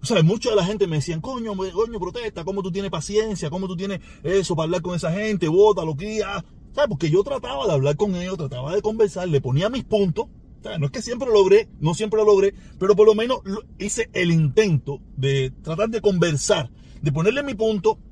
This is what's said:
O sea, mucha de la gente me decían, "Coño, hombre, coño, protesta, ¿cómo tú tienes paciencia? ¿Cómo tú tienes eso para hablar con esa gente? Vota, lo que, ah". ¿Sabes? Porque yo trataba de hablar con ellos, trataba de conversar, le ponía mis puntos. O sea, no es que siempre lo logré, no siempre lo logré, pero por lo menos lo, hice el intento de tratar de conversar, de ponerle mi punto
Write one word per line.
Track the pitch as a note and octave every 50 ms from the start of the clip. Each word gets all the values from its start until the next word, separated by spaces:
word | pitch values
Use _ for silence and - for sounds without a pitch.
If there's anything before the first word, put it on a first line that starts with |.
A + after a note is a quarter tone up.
O | -
sea, | - A#3+ F#3+
mucha | D#3+ D#3+ G3+ A3+ - B3+
de | G#3+
la | G#3 F3
gente | F3+ G#3+ G#3 G3+ F3+
me | D#3+ D3+
decían, | C3+ - F3 D#3+
"Coño, | - B3 C4 B3 A3+ A3 G#3
hombre, | F#3+ F#3+ F#3+
coño, | E3+ F#3 A3 A3+ A#3 G#3+
protesta, | F3 F3 F3 B3 A#3+ A3 G#3 - E3
¿cómo | E3+ F#3+ G3
tú | F#3 F#3+
tienes | E3+ G3 G3 F#3+
paciencia? | E3 E3 D3+ - G3+ G#3 A3 A3 G#3 - - D3+
¿Cómo | D3 F3+ F#3+ F#3
tú | F#3
tienes | E3+ F#3+ G3 G3+ F3 - - - - -
eso | E3+ F3+ G3 F#3 - F3+
para | D#3 D#3+
hablar | D#3+ F3 F3+
con | E3 F3+ F3+
esa | E3+ D#3+ E3
gente? | E3 G3 G#3+ A3 G#3+ F#3 F3 D#3
Vota, | D#3 F3+ G3+ G#3+ G#3 F3 E3+
lo | D#3+ D#3
que, | C3+ F3 G#3+ A3 A3 G3+
ah". | F#3+ G3+ F#3+ - - - - - - -
¿Sabes? | - D4 C4+
Porque | F#3+ C3+ - D#3+
yo | D3+ F#3+ -
trataba | - C#4 B3+ - - - - C4
de | G#3+ E3
hablar | C#3+ C3 C#3+ D3
con | D3+ G#3 G#3 F#3
ellos, | F3 F3+ F#3 F#3+ -
trataba | E3 C3 B2+ B2 B2+ C#3+ F3
de | G#3
conversar, | G3+ G#3+ A3 A3 A3 G#3 - F#3 F3+ F#3
le | D#3 C#3
ponía | - B2+ B2 C#3+ F3 G#3+
mis | B3 C4+ -
puntos. | - - G#3+ G3+ F#3 D#3 - A#3 - - - - - - -
O | -
sea, | - G#3 E3+
no | C#3 C#3+
es |
que | - A3
siempre | G#3+ A#3+ A#3+ B3 C4+ B3+
lo | A3
logré, | G#3 G3 F#3 G3 G#3+ A3 - - -
no | C#3+ D#3 F3
siempre | - A3 G#3+ A3 G#3+
lo | G#3+
logré, | G#3+ G#3 F#3+ G3 G3 - - - - - -
pero | F3+ F#3+ G#3
por | F3+ A3 A3
lo | G#3+
menos | G#3 A3 A#3+ C4 A#3+ -
lo, | F#3+ G3 G#3+ - - - -
hice | F#3 G#3 - - A3+ - -
el | F#3+ F#3 F3
intento | E3+ E3 D#3 D3 B2+ G#3+ A3 G#3 E3 C#3 - - C#3+ C3 - - -
de | C#3 C3 C#3 C#3 C#3 C3 C3 C3 - -
tratar | D#3 D#3+ E3 G#3 A3+
de | A3+ A3
conversar, | - G#3 F#3+ F3+ F3 F3 D#3 C#3 - - G#3 F3 C#3 A#2 - - - - - -
de | - D3
ponerle | C#3+ D3+ E3 G3+ B3 C#4 C#4+
mi | C#4 C4
punto | F#3+ A3 A3 A3 G#3 E3+ G#3 G#3+ - - -